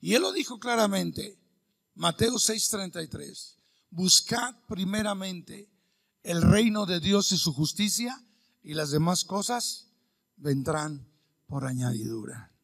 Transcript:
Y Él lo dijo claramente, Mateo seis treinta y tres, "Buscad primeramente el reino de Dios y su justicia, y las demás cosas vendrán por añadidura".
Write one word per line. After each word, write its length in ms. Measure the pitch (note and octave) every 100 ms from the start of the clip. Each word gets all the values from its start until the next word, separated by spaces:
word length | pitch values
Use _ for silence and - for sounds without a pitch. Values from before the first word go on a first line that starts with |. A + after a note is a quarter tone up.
Y 140 | D#3+
Él 80 | A3+
lo 100 | F#4+
dijo 260 | F4+ D4 A#3+
claramente, 760 | A#3+ A#3 G#3+ G3 F3 D3+ - - _ _ _ _ _
Mateo 440 | - F3 E3 A3+ B3
seis 300 | - A3 -
treinta 320 | G#3 F#3+ E3+
y 60 | D#3+
tres, 500 | - C#3+ - - _ _ _ _
"Buscad 640 | E3 F#3 - - A#3 A#3+ B3 _
primeramente 1040 | G#3 F#3+ G#3 G#3+ G3 F#3+ F3+ - - G3+ _ _ _ _ _
el 180 | - E3+
reino 460 | E3 G3+ A#3 G#3+ G3
de 120 | F3
Dios 320 | D#3+ G3+ G3
y 40 | F3+
su 160 | E3+
justicia, 720 | C3 D3+ - G#3 - A#3+ C4 _ _ _ _
y 120 | D3
las 160 | D3+ D3+
demás 340 | D3+ E3 F3+
cosas 680 | - G3 G3+ A#3+ - - - _ _ _ _ _
vendrán 720 | D3 C#3 C3+ D#3 D3+ D3 C3 _ _ _ _
por 200 | C#3 C3+
añadidura". 920 | B2+ B2 A#2+ A2+ A2+ G#2 - - _